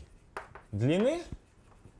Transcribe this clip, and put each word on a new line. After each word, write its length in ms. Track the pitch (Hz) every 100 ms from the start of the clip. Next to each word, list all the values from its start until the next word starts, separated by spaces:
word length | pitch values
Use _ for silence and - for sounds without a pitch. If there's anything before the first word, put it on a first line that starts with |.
| - - - - - - -
длины 500 | 101 123 180 247 339 - - - - - - -